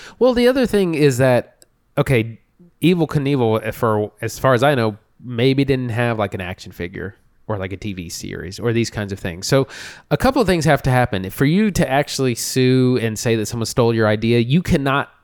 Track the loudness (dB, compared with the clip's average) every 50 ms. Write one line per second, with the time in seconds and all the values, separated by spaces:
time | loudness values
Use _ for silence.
0 | -20 -14 -4 0 2 2 4 4 4 4 4 2 0 0 2 0 0 0 2 2
1 | 2 2 4 4 2 4 4 2 0 -2 _ _ _ _ _ _ _ _ _ -2
2 | 0 0 0 0 0 -2 -6 -16 _ _ _ _ -20 -20 _ _ 2 2 2 2
3 | 0 0 -2 -2 0 0 0 2 2 2 0 0 -2 -4 -6 -2 -2 0 0 0
4 | -2 -4 -6 _ -10 -10 -6 -2 0 2 2 4 4 2 2 2 0 -2 -2 -6
5 | _ _ _ _ -14 -8 -4 0 2 2 2 2 2 0 0 -2 -2 -4 -2 -2
6 | -2 -2 0 -2 -4 -4 -4 -6 -8 -8 -10 -12 -14 -16 -12 -12 -10 -10 -10 -10
7 | -10 -12 -12 _ _ _ _ _ _ -8 -8 -6 -6 -8 -8 -8 -8 -8 -8 -10
8 | -10 -12 -12 -12 -12 -12 -10 -10 -12 -12 -10 -6 -4 0 0 0 0 -2 -4 -6
9 | -8 -8 -8 -8 -8 -8 -10 -8 -4 0 0 0 0 -2 -6 -14 -18 -18 -18 -18
10 | -8 -4 -2 0 0 2 2 2 2 2 0 2 2 2 2 2 2 2 2 2
11 | 2 0 -2 -4 -6 -6 -4 0 0 2 2 2 2 2 0 0 0 0 0 0
12 | 0 -2 -2 -2 -2 -2 -2 -2 -4 -4 0 2 2 4 4 4 4 4 2 2
13 | 0 -2 -4 -2 -2 0 0 0 0 -2 -4 -4 -4 -2 0 2 2 2 2 2
14 | 2 2 2 2 2 2 2 2 2 2 2 2 2 2 0 0 0 0 -2 -2
15 | -4 -6 _ _